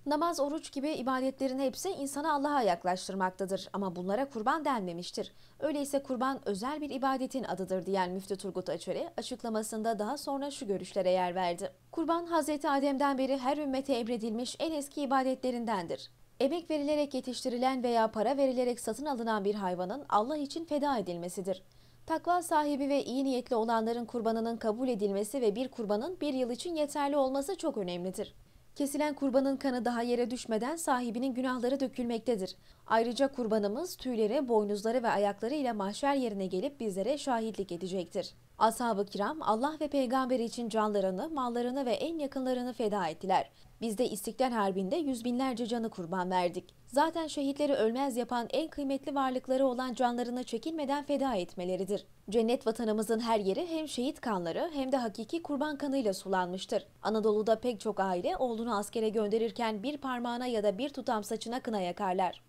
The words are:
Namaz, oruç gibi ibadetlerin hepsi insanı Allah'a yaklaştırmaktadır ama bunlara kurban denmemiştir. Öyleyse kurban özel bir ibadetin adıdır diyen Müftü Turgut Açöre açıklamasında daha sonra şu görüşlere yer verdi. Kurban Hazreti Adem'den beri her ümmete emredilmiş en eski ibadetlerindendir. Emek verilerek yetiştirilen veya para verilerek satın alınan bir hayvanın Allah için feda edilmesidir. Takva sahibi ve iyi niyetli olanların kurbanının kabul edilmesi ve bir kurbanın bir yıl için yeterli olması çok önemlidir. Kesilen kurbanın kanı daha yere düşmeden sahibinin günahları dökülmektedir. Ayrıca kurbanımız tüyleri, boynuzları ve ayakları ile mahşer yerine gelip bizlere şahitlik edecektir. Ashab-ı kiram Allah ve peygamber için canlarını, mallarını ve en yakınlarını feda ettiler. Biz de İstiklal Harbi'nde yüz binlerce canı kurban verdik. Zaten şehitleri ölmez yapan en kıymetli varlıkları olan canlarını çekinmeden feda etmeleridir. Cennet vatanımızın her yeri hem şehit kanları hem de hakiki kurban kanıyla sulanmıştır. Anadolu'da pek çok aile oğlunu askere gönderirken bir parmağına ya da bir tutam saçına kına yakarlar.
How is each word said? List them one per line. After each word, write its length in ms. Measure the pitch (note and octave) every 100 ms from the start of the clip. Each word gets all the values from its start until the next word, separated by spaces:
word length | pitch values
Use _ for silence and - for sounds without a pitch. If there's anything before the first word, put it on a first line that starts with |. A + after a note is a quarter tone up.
| C#4
Namaz, 340 | D4 E4+ E4
oruç 320 | C#4 D#4 -
gibi 180 | C#4+ C#4+
ibadetlerin 720 | D4+ B3 C4 C4 C4 C4+ C4
hepsi 300 | C4+ - F#4
insanı 440 | E4 C#4 C#4 D#4
Allah'a 280 | D4 D4 D4
yaklaştırmaktadır 1080 | G#3 F3+ F3+ F#3 - F#3+ F#3 F#3 F#3+ F#3+ -
ama 220 | F#3+ G3 F3
bunlara 340 | F#3 G#3+ C#4
kurban 360 | A#3 A3+ D#4+ D4
denmemiştir. 680 | A#3+ F3+ E3+ F3+ - F#3+ - - -
Öyleyse 440 | D4+ D4 C#4 C#4
kurban 360 | C#4 B3 C4 C4+ -
özel 360 | G3 B3 D4+
bir 80 | D4
ibadetin 540 | B3 C4+ C4+ C4 C4+
adıdır 420 | - F3+ F#3+ F#3 F3+
diyen 260 | F#3+ F3+
Müftü 260 | F#3+ G3 F#3+
Turgut 320 | G3 F#3 F3+
Açöre 440 | E3+ - F3 E4 -
açıklamasında 840 | A3 B3+ A#3 G#3+ G#3+ A3+ A3 G#3
daha 180 | G#3+ C#4+
sonra 340 | - C#4 C#4+
şu 160 | C#4 G#3
görüşlere 420 | F#3 F#3 G3+ F#3
yer 260 | F#3 F3+ F3
verdi. 360 | F3+ F3 F#3+ - -
Kurban 340 | - D#4+ E4+ E4+
Hazreti 440 | A3+ G#3+ G3 D#4+
Adem'den 480 | C#4 C#4+ C4+ C#4+ C4+
beri 200 | C4 C4+
her 200 | B3+ D4+
ümmete 360 | C#4+ C4 C4+
emredilmiş 640 | A#3+ A3+ A#3 A3 A3 B3 -
en 120 | D#4+
eski 300 | D#4 C#4 -
ibadetlerindendir. 1120 | C4+ C4 C4 C4 B3+ A#3+ A#3 G3 E3+ - - - - -
Emek 300 | C4 E4+ E4
verilerek 440 | D#4 C#4+ D4 C#4+
yetiştirilen 680 | C4 B3+ A#3+ C4 A#3+ B3+ C4
veya 280 | A#3+ A#3 A3
para 260 | A3 G#3+ C#4
verilerek 420 | C4+ B3 B3 A#3+
satın 260 | - A3 D4+
alınan 400 | A#3+ A#3 G#3+ G3
bir 100 | G#3
hayvanın 500 | F#3 F3+ F3+ A#3 -
Allah 280 | - B3 D4+
için 280 | C#4 E4+ E4
feda 320 | D4 C#4+ B3
edilmesidir. 680 | F3+ F3 F3+ G3 F#3 F#3 - - - - -
Takva 360 | D#4+ E4+ F4+
sahibi 480 | E4+ D#4 D4 C#4 C#4
ve 140 | C#4+
iyi 200 | - C4 C4+
niyetli 300 | B3 A#3+ A#3
olanların 500 | A3+ A3+ A3 A#3 A3+
kurbanının 520 | A#3+ A3 A3+ A3+ A3+
kabul 300 | A3+ A3 C4
edilmesi 540 | A3 G3+ G3 G#3+ C#4
ve 140 | A3 G3+
bir 120 | C4
kurbanın 500 | - G#3 G#3 D#4 F4+
bir 120 | D4
yıl 160 | C4 A#3+
için 260 | A#3+ F4 D#4+
yeterli 420 | D4 D4+ C#4+ D4
olması 380 | C4 C#4 C#4 F#4+
çok 220 | D#4+ A3
önemlidir. 580 | F3+ F3 F#3 F#3 G3 - - - - -
Kesilen 380 | C#4 C#4+ D4+
kurbanın 440 | C#4 C#4 C4 C4+ C4+
kanı 280 | C#4 B3 A#3
daha 160 | A#3
yere 300 | A#3+ A#3+ A#3
düşmeden 440 | B3 - A3 A#3+ E4
sahibinin 580 | D#4+ B3 A#3+ A3+ C4+
günahları 460 | A#3+ B3+ B3+ B3 C#4
dökülmektedir. 760 | C4 - A#3+ A#3 B3+ G#3+ F#3 - - - -
Ayrıca 400 | A3+ A#3 A3+ C4+
kurbanımız 680 | C4+ A3 G#3+ G3+ A#3 F4+ -
tüyleri, 520 | B3+ A#3 G#3+ C#4 B3+
boynuzları 560 | A3 G#3 G#3 G#3+ B3
ve 60 | A3+
ayakları 440 | F#3 G3+ G3+ A3+
ile 180 | D4+ B3+
mahşer 440 | G#3+ G3 G#3 C#4 C#4
yerine 300 | A#3 G3 F#3
gelip 340 | F#3 C#4 C#4
bizlere 380 | A3 F#3 G3+ C#4+
şahitlik 540 | C#4+ A#3 A3 F#3+ G3
edecektir. 640 | E3+ F#3 F#3 E3+ G3 E3+ - - -
Ashab-ı 480 | A3+ E4 A#3+ G3+ G3+
kiram 360 | F#3+ G#3 D#4
Allah 360 | - A3 C#4 D#4
ve 60 | D4+
peygamber 520 | C#4+ B3 C4 B3+ B3+
için 300 | A#3 A#3+ A3+
canlarını, 600 | A3 G#3+ G3+ F#3+ F#3 D#4
mallarını 560 | D4 B3 A#3+ B3 C4+ B3+
ve 60 |
en 280 | G#3+ D#4 E4
yakınlarını 540 | C#4 C4+ B3+ B3 B3
feda 340 | A#3+ G#3+ G3+ E3
ettiler. 420 | D#3+ F#3+ F3 - - - -
Biz 160 | A3+ G#3
de 120 | B3
İstiklal 420 | G3+ A3+ G#3 B3+
Harbi'nde 440 | A#3 G3 F#3+ F#3+ E4
yüz 300 | C#4+ A#3+ A#3+
binlerce 420 | A#3+ C4+ A3+ A#3
canı 220 | A#3+ A3+
kurban 420 | F#3+ E3 F#3 F3+
verdik. 480 | F#3 F3+ F3+ - - -
Zaten 400 | B3+ D#4+ E4 D#4
şehitleri 460 | D4+ C#4 C#4 D4
ölmez 440 | - A3 B3 C#4+ A#3+
yapan 300 | A#3 B3 A3+
en 140 | B3+ D#4+
kıymetli 480 | - C#4 C4+ D#4 C#4
varlıkları 500 | C4 B3+ - C4 C4+
olan 280 | B3 B3+
canlarını 500 | A3+ B3 A#3+ A#3+ B3
çekinmeden 600 | B3 A3+ D#4+ D#4+ C#4 C#4+
feda 320 | C#4 C#4 C4+ G#3
etmeleridir. 720 | F3 - F3+ F#3 F#3+ G3+ - - -
Cennet 380 | A3+ A3+ C4 A3+
vatanımızın 520 | A3+ A3 G#3+ G#3+ A3+
her 200 | A#3 A3+
yeri 280 | F#3+ G#3 F4
hem 180 | D#4+ D4+
şehit 340 | - B3+ D4
kanları 480 | B3 F#3+ E3+ F3+ E4
hem 180 | D4 C4
de 60 | C4
hakiki 460 | A#3 G#3+ A3 E4+
kurban 340 | E4 C#4 D4+ C#4+
kanıyla 360 | C#4+ C4+ G#3+
sulanmıştır. 720 | F#3+ F#3+ F#3 F3+ F#3 - G#3 - -
Anadolu'da 580 | F#3+ A3 G#3+ G#3 G#3+ A3
pek 200 | B3 G#3+
çok 200 | A3 G3+
aile 380 | F#3+ F3+ B3 F4+
oğlunu 400 | B3 A3 A#3+ G3+
askere 320 | G#3 A#3 A3
gönderirken 720 | A3 G#3 A3 A3+ F#3+ A3+ G#3+
bir 140 | B3 D4
parmağına 500 | C4+ B3 A#3+ A#3+ B3
ya 160 | A3
da 140 | G3+ G3
bir 120 | C#4+
tutam 340 | C#4 A#3+ A3
saçına 360 | G3+ A3 A3+ B3
kına 220 | - G#3+
yakarlar. 600 | F3+ F3 F#3+ F#3 F3+ -